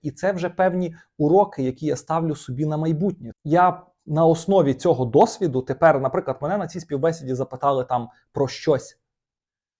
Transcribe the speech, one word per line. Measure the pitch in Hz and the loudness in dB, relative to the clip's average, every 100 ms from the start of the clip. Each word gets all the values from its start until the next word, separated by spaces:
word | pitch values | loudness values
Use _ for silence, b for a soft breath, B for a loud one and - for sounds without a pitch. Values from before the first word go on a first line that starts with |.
І | 151 | -12
це | - 190 | -4 -4
вже | 185 175 | -2 -6
певні | 180 185 180 175 165 B - | 0 0 2 -4 -8 B -2
уроки, | 151 185 202 - | 2 4 2 0
які | 131 127 151 | -4 -4 -4
я | 131 | -4
ставлю | - 160 165 143 | -4 -2 -2 -6
собі | - 127 151 | -8 -6 -4
на | 156 | -2
майбутнє. | 160 156 196 175 117 - | -2 0 -2 -4 -14 -12
Я | 147 175 180 175 - _ - | 0 4 4 0 -14 _ -6
на | 151 165 | 2 4
основі | 165 190 196 143 | 2 2 2 4
цього | 131 175 127 | 2 0 0
досвіду | 123 135 226 - 175 127 | 2 4 4 2 -4 -2
тепер, | 127 135 165 143 | -4 2 4 4
наприклад, | 131 - 135 127 | 0 -4 -4 -6
мене | 147 202 | -4 -4
на | 165 | -6
цій | 175 | -10
співбесіді | - 139 160 165 131 | -8 -2 -2 -2 -6
запитали | 127 127 123 143 135 | -6 -6 -2 -2 0
там | 123 123 117 b b | -2 -4 -6 b b
про | - 139 | -4 -4
щось. | - - 135 - _ _ _ _ _ _ _ _ | -2 0 0 -2 _ _ _ _ _ _ _ _